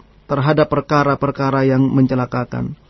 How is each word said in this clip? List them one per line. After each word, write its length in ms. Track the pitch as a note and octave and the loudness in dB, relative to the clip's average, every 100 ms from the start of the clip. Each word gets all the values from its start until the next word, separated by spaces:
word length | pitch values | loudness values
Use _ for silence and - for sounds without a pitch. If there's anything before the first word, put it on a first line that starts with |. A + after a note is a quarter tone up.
| _ _ - | _ _ -6
terhadap 400 | C#3 C3+ D3+ D3+ | -2 0 2 2
perkara-perkara 960 | C#3+ - D3 C#3+ C#3 C#3 C#3 C#3 C3+ C3+ | 0 0 0 0 0 -2 -2 -2 0 2
yang 160 | C3 | 2
mencelakakan. 960 | C3+ C3+ C3 C3 B2 B2+ A#2+ B2 A#2+ D3+ _ | 2 2 2 0 -4 -6 -6 -8 -8 -10 _